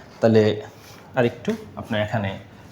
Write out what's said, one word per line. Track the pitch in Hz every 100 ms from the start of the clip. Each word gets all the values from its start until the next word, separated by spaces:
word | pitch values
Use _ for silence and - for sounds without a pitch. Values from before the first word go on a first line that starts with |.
| - -
তাহলে | 117 110 107 104 - - - - -
আরেকটু | 135 120 - - 220 - -
আপনি | - 107
এখানে | 104 113 98 98 - - -